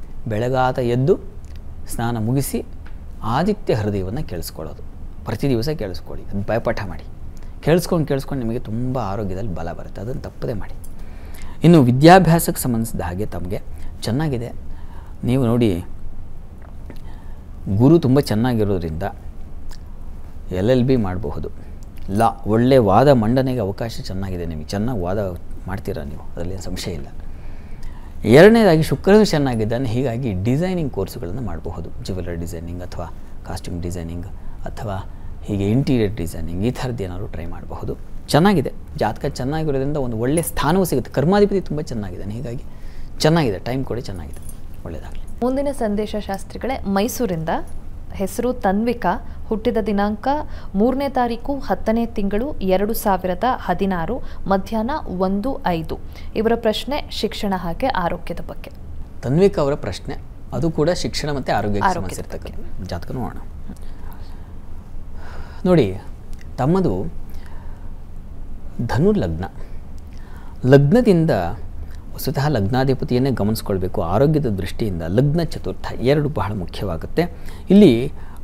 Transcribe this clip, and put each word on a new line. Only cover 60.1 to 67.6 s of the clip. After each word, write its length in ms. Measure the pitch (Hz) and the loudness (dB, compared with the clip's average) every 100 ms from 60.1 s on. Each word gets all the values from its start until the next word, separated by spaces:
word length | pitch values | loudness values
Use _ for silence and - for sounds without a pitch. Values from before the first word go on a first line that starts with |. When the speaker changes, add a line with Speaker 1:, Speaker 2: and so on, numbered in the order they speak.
| - - - - | -10 -10 -12 -8
Speaker 1:
ಅದು 180 | - 165 | -2 0
ಕೂಡ 180 | 160 151 | 2 2
ಶಿಕ್ಷಣ 420 | 175 110 - 151 | 2 -2 -2 -4
ಮತ್ತು 260 | 143 123 127 | -2 0 0
ಆರೋಗ್ಯಕ್ಕೆ 320 | 104 101 185 | 0 2 2
Speaker 2:
ಆರೋಗ್ಯದ 40 | |
Speaker 1:
ಸಂಬಂಧಿಸಿರ್ತಕ್ಕಂಥ 600 | 175 87 - - - - - | 0 -4 -6 -8 -10 -8 -8
Speaker 2:
ಬಗ್ಗೆ. 300 | - - 92 | -6 -6 -6
Speaker 1:
ಜಾತಕ 260 | 90 - | -6 -6
ನೋಡೋಣ. 260 | 135 98 - - - - - - - - - - - - - - - - - - - - - - - 185 | -4 -6 -6 -8 -8 -8 -8 -8 -6 -8 -8 -10 -10 -10 -10 -8 -10 -8 -8 -8 -8 -8 -8 -8 -4 4
ನೋಡಿ, 320 | 175 104 98 - - - - - - | 4 4 0 -8 -12 -10 -10 -8 -2
ತಮ್ಮದು 560 | 131 190 165 92 135 - - - - - | 2 4 2 0 -2 -6 -6 -6 -6 -8